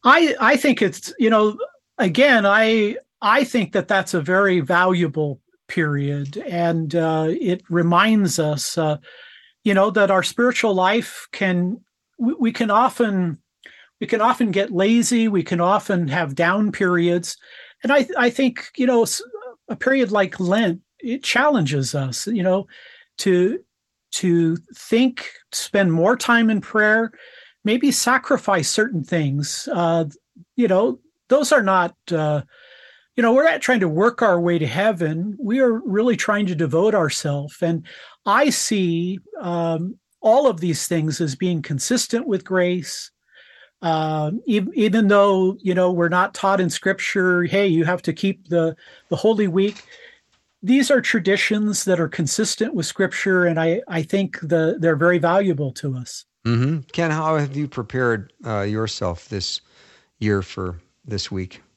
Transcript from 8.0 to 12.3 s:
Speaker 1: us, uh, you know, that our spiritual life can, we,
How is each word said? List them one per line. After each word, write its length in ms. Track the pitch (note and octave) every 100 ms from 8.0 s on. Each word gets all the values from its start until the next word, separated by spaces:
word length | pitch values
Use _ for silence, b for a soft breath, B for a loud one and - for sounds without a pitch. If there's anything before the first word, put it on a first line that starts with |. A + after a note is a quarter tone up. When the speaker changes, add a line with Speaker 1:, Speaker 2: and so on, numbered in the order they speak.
| G#3+ A3 F#3+ -
Speaker 1:
us, 380 | D3+ D3 - -
uh, 220 | D#3 D3+ B B B B B B
you 80 | A3
know, 180 | G3 F#3+
that 200 | F#3 G3
our 120 | F#3+
spiritual 520 | - - B3 A#3+ A3+
life 540 | F#3+ F#3 A3+ - - -
can, 480 | - G3 F3+ F3+ A#3+ _ _ _ _
we, 160 | A#3